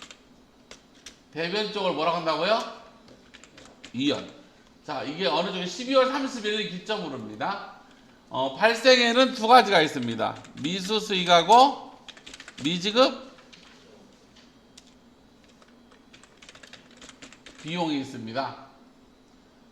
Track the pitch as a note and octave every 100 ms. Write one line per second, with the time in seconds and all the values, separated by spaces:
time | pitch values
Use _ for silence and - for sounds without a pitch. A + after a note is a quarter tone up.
0 | - - _ - _ _ - - _ -
1 | - - _ D3 E3+ G3+ G#3 G3+ F#3 D3+
2 | E3 E3+ E3 D3+ F#3 A3+ - - - -
3 | - - - - - - - - - A#2
4 | C#3+ G#2 F#2 - - - - _ - C3+
5 | C3+ D#3 F#3 D#3 F#3+ F#3 F3+ - B3 C4+
6 | C4 C#4 C4 A#3 G#3 G#3+ F3+ F3+ - G#3
7 | E3 B2+ G#2+ G#2+ D#3+ G3+ - - - -
8 | - - - B2+ C3+ C3+ G#3+ A3+ B3+ B3+
9 | A#3 A#3+ C4 - A3 B3 G3+ F#3+ D#3 C#3+
10 | A#2+ A2+ G#2+ G#2+ - - C#3 F#3+ F#3 A3
11 | G#3+ F#3+ F3 F3 E3 A#3 C#4 - - -
12 | - - - - - - C3+ F3+ G3+ A3
13 | C#4+ - - - - - - - - -
14 | - - - - - _ _ - - -
15 | _ _ _ _ _ _ - - _ -
16 | _ - - - - - - - - -
17 | - - - - - - D3+ F3 D#3+ C#3+
18 | C3 B2 A2 A#2+ B2+ - - - - _
19 | _ _ _ _ _ _ _